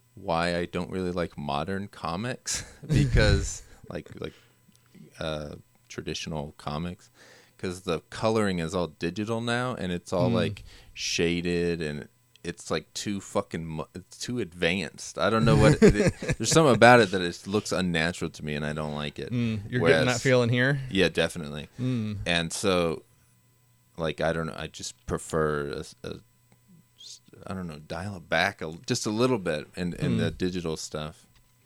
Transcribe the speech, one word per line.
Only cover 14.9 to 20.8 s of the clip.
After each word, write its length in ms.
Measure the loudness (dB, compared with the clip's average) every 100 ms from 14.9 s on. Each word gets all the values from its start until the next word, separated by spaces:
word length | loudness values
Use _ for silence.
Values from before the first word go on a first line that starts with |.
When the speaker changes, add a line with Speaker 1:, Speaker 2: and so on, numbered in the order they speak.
| -10 -12 -2
Speaker 1:
I 100 | 2
don't 160 | 4 6
know 100 | 6
what 260 | 6 8
it, 300 | 8 8 2 0
Speaker 2:
<laughs> 180 | -4 -2
Speaker 1:
there's 120 | 4
something 220 | 6 8 10
about 240 | 10 10
it 120 | 8
that 100 | 2
it 240 | -2 -4 -2
looks 260 | -2 0
unnatural 600 | 0 2 2 2 0 -6
to 120 | -6
me, 120 | -6 -4
and 100 | -4
I 80 |
don't 220 | -4 -4 -6
like 240 | -8 -8
it. 120 | -6
Speaker 2:
Mm, 300 | -2 -2 -4 -4
you're 120 | 0
getting 160 | 4 4
that 60 | 4
Speaker 1:
Whereas 180 | 2
Speaker 2:
feeling 260 | 4 4 4
here? 300 | 2 2 0